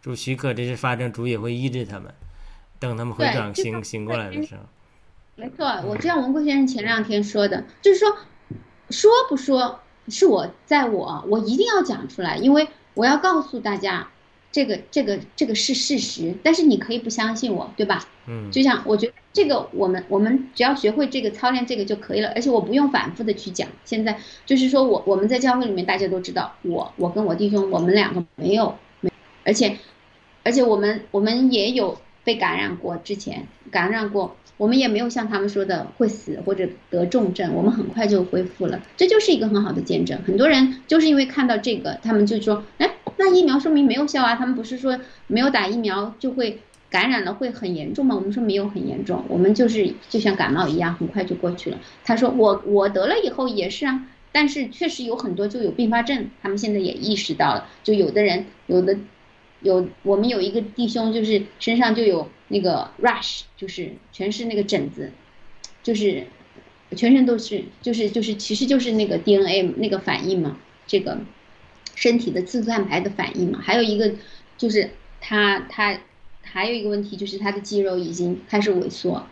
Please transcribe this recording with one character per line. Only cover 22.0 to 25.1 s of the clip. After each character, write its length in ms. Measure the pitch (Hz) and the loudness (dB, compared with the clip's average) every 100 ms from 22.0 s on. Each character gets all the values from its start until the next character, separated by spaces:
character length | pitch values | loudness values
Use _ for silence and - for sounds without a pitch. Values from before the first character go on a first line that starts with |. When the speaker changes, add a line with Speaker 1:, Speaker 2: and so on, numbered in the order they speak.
| - 196 | -4 -4
Speaker 2:
以 40 | |
了， 120 | 214 | -2
而 60 | - | -2
且 100 | 254 | 2
我 100 | 240 | 0
不 140 | 175 | 2
用 160 | 254 294 | 2 2
反 240 | - - | 0 -4
复 80 | 175 | -6
的 100 | 220 | -4
去 180 | 196 - | -4 -6
讲。 180 | 180 - - | -8 -10 -10
现 200 | - 226 | -8 -4
在 140 | 220 208 - - | -2 -4 -10 -20
就 120 | - 269 | 0 2
是 120 | 262 | 4
说 140 | 277 | 4
我， 200 | 262 190 | 4 2
我 80 | - | 2